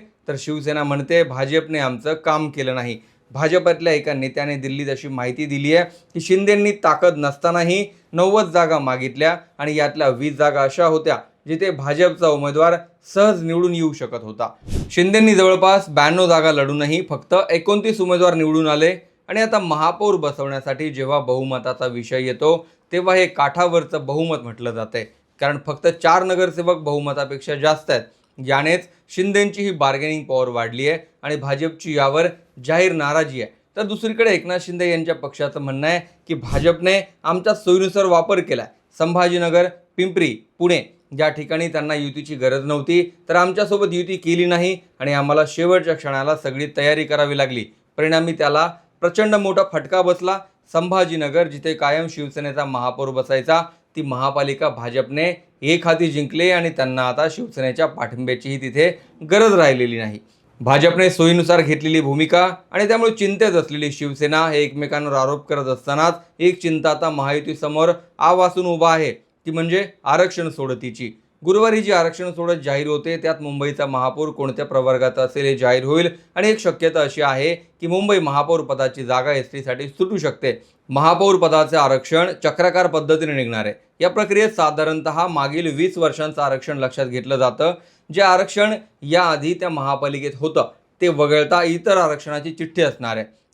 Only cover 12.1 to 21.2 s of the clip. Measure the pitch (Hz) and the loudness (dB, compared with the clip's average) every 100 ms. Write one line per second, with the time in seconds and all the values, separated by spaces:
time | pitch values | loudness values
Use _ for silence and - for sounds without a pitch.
12.1 | 170 170 147 143 143 165 170 - _ - | 4 2 2 0 2 4 2 -4 _ -6
13.1 | 196 214 185 165 165 180 170 160 - 120 | 4 4 4 0 0 0 0 -2 -2 -8
14.1 | 117 107 104 113 - - - - - 180 | -10 -10 -6 -8 -8 -6 -6 -2 0 4
15.1 | 208 220 196 185 185 190 196 190 147 147 | 6 6 6 6 6 6 4 2 2 2
16.1 | 175 180 165 156 147 139 147 147 160 185 | 4 4 4 4 2 0 0 -2 -2 -4
17.1 | 139 - 180 190 170 170 208 208 220 180 | -8 0 0 2 0 2 0 0 -2 0
18.1 | 180 180 165 156 156 156 151 165 180 - | 4 4 4 0 2 2 2 2 0 -10
19.1 | _ - 202 220 214 180 151 160 175 208 | _ -6 -2 0 0 -2 0 0 0 0
20.1 | 185 147 139 139 135 135 131 156 135 131 | 0 -2 -4 -6 -6 -6 -6 -6 -6 -2
21.1 | 143 | -2